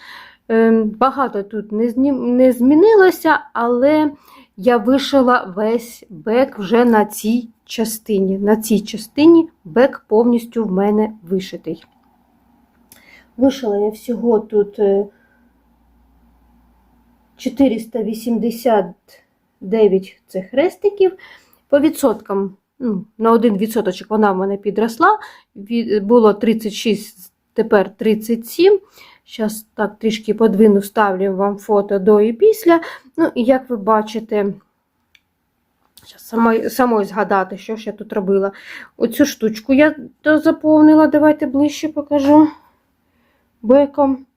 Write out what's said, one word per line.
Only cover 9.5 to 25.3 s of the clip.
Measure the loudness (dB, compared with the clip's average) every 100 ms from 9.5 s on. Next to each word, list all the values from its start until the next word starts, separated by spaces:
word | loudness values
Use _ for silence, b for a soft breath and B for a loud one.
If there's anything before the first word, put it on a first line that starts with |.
| _
бек | -6 0 0 -2 _
повністю | 0 2 0 -4 -6 -4
в |
мене | -2 0 0 -2 -6
вишитий. | -6 -6 -6 -14 -12 -12 _ _ _ _ _ _ _ _ _ _ _ b b b b -2
Вишила | 0 0 -4 -2
я | -2
всього | -6 -8 -4 0 -2
тут, | 0 -2 -2 0
е, | 0 0 -2 b b b b _ _ _ _ _ _ _ _ _ _ _ _ _ _ _ _ _ _ _
чотириста | -10 0 0 0 -6 -8
вісімдесят | -6 -8 -6 -4 -4 -4 0 0 -2 -10 _ _ _ _ _ _
дев'ять | -6 0 2 2 -4 _ _
цих | -12 -6
хрестиків. | -2 -2 -2 -6 0 -2 -2 b b b b _
По | 0
відсоткам, | 0 0 -2 -2 -6 -6 -6 -10 _ _
ну, | -6 -6 -8 _
на | 0
один | 2 2 0
відсоточок | -4 -4 -4 -6 -6
вона | 0 0
в | 0
мене | -4 -6
підросла. | -6 -4 -4 0 0 0 B